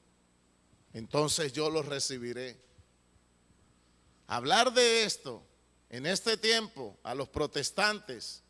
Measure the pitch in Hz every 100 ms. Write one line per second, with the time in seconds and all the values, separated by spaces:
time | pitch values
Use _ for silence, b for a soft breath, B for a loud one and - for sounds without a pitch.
0 | _ _ _ _ _ _ _ _ _ 113
1 | 113 147 151 - 151 123 156 156 139 139
2 | - 131 120 120 127 113 _ _ _ _
3 | _ _ _ _ _ _ _ _ _ _
4 | _ _ - 117 127 196 233 240 240 226
5 | 208 - 139 110 - _ _ _ _ 120
6 | 143 190 - 220 220 226 220 - 113 -
7 | - 131 131 147 151 147 131 - 208 208
8 | - 117 - - _